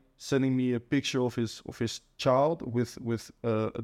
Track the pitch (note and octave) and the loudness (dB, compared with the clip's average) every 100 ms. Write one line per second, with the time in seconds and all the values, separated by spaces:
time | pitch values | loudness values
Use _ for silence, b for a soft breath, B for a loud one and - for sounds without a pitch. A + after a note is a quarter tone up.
0 | _ - - C#3 C3+ B2+ B2+ A#2+ - C#3 | _ -14 0 2 2 2 2 0 0 0
1 | - C3+ B2 A#2+ A2+ - - - A#2 - | 2 0 0 0 -2 -4 -10 -4 -4 -4
2 | _ - C#3 C3 D3+ E3+ B2 A#2 A#2+ - | _ -2 2 4 4 0 -2 -2 -2 -4
3 | A#2 A#2 - - A#2 A2 A2 - | -4 -4 -6 -6 -2 0 -2 -4